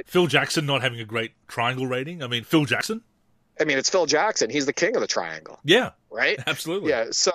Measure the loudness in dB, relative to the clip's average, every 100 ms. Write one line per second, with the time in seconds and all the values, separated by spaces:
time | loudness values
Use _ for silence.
0 | 0 2 4 2 2 -2 0 0 -2 -4
1 | -6 -6 -6 _ -12 -2 -2 0 -2 -2
2 | -4 -8 -4 -4 2 2 2 0 -2 -6
3 | -10 _ _ _ _ -2 0 2 2 2
4 | 4 2 2 0 0 0 -2 0 2 0
5 | 0 -2 -4 -8 -14 -6 2 4 2 -8
6 | _ -2 -2 0 -4 -4 -4 -4 0 0
7 | 0 0 0